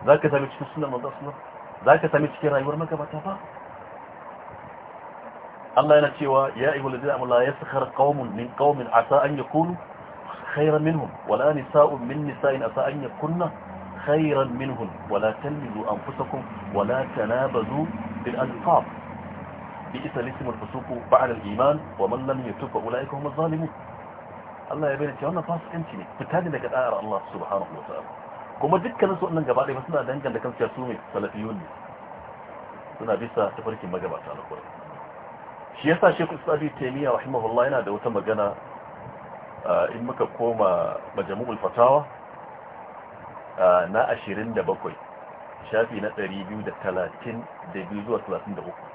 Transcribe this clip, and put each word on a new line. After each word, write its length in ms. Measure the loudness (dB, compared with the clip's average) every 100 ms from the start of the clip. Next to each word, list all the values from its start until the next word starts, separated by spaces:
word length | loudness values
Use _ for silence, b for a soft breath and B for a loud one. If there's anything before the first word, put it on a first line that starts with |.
Za 140 | 8 8
ka 80 | 8
sami 180 | 4 0
cikin 160 | -6 -8
sunnar 160 | -4 -2
manzon 200 | -2 -4
sallallahu 200 | -8 -10
alaihi 80 | -10
wasallam? 460 | -14 -14 -14 0 8
Za 140 | 8
ka 80 | 8
sami 160 | 4 2
cikin 220 | 2 2
rayuwar 240 | 2 2 -2
magabata 440 | -2 -4 -4 -6
ba? 140 | -6 -8 -10 -14 -14 -16 -16 -16 -16 -16 -14 -14 -14 -14 -16 -16 -16 -14 -14 -14 -14 -14 -16 -16 2 4
Allah 200 | 10 10
yana 160 | 8 2
cewa, 320 | 4 6 4 4
"Ya 160 | 2
ayyuhal 200 | 2 -2
ladzina 200 | -2 0 0
amanu 160 | 4
la 120 | 6
yaskhar 440 | 6 2 -2 0 0 4
qaumun 340 | 4 4 -2 -4
min 140 | -6 4
qaumin 320 | 4 4 4
asa 300 | 4 6 6
an 140 | 6 0
yakunu 380 | 0 2 2 0 -8 -14 -14 -14 -14 -12 -6
khayran 300 | 2 4 6
minhum, 260 | 4 2 -2 -8 0
wa 80 | 4
la 160 | 4
nisa'un 440 | 4 4 8 8 6 -4
min 220 | -2 -4
nisa'in 340 | 0 2 2
asa 220 | 0 2 0
an 160 | 0
yakunna 480 | -6 -4 -2 0 0 -2 -14 -12 -12 -8 2
khayran 480 | 4 6 4 2
minhum, 320 | 0 -4 -4 -6 -8 -2
wa 80 | 2
la 160 | 2 0
talmizu 400 | -4 -6 -6 -6 -2
anfusakum, 540 | -4 -4 -6 -4 -4 -8 -10 -4
wa 100 | 0
la 200 | 2 2 0 -2
tanabazu 720 | 0 2 2 0 0 -2 -2 -4 -8 -6
bil 120 | -4 -2
alqab. 460 | -2 -2 4 4 4 -10 -12 -12 -12 -12 -12 -12 -12 -12 -10
Bi'sa 260 | -8 -6 -4
al-ismu 320 | -4 -4 -6
al-fusuqu 480 | -6 -8 -8 -6 -8 4
ba'da 240 | 6 6
al-iman, 460 | 0 -4 2 4 4 -2 -2
wa 100 | 0
man 200 | 0 0
lam 180 | -2 -2
yatub 240 | -6 -4
fa 80 | -4
ulaika 320 | -2 -4 -4
humuz 240 | -6 -6
zalimun." 360 | 0 0 0 -4 -8 -14 -14 -14 -16 -16 -16 -14 -16 -8
Allah 220 | -2 0
ya 40 | 2
bayyana 200 | -2 -2
cewa 120 | -2
wannan 100 | -2
fasikanci 540 | -2 -4 -4 -8 -6 -8
ne, 80 | -12 -10
fita 240 | -2 0
ne 80 | 0
daga 200 | -4 0
da'ar 240 | 2 2 0
Allah 200 | 0 -4 -4
subhanahu 400 | -8 -2 -2 -2
wa 100 | -10 -10
ta'ala. 200 | -10 -10 -14 -14 -14 -14 -2
Kuma 160 | 4 4
dukkanin 400 | 4 4 4 4
su 80 | 0
wannan 200 | 0 4
gaba 200 | 4 4
ɗaya 160 | 0 0
suna 180 | 0 0
danganta 340 | -2 -2 -2
kansu 180 | -4 -2
cewa 120 | -2 -2
su 100 | -6
ne 120 | -6 -4
salafiyun 440 | -4 -4 -4 -6 -6
ne. 80 | -10 -14 -14 -16 -14 -14 -14 -16 -16 -14 -14 -14 -14 -8
Suna 200 | -2 0
bisa 320 | 0 0 0 -2
tafarkin 320 | -8 -6 -6
magabata 440 | -4 -4 -6 -8
na 80 | -12 -10
Qur'ani. 240 | -12 -14 -16 -16 -14 -14 -16 -16 -16 -16 -16 -16 -2
Shi 80 | 2
yasa 240 | 6 6 6
Sheikh 160 | 0
Islam 260 | -2 0 0
Ibn 120 | 0 -2
Taymiyyah 320 | -4 0 2 2
rahimahullah 460 | 0 -2 0 4 4
yana 160 | 4
da 100 | 0
wata 180 | -2 0
magana, 440 | -2 0 2 2 -2 -12 -14 -14 -14 -14 -14 -14 -14 -14 -10 2
ah, 200 | 4 4
in 140 | 0 -6
muka 200 | -2 -2 2
koma 580 | 0 4 4 4 0 -4 -6 -6
Majmu'ul 400 | -4 -4 -4 -2
Fatawa, 460 | -2 6 8 8 4 -12 -16 -16 -16 -16 -16 -16 -16 -16 -16 -16 -14 -14 -12 4
ah, 260 | 8 8 6
na 160 | 2 2
ashirin 440 | 0 -2 -4 -2
da 100 | 0
bakwai, 320 | 0 0 -4 -8 -14 -16 -16 -16 -16 -16 -2
shafi 300 | 2 2 0
na 100 | -4
ɗari 360 | -4 -4 -4 -8
biyu 140 | -6
da 80 | -8 -4
talatin 600 | -4 -2 -2 -6 -8 -8 -10 -14 -10
da 80 | -10
biyu 180 | -6 -8 -2
zuwa 140 | -2 -2
talatin 300 | -6 -6 -8
da 60 |
uku. 240 | -8 -12 -14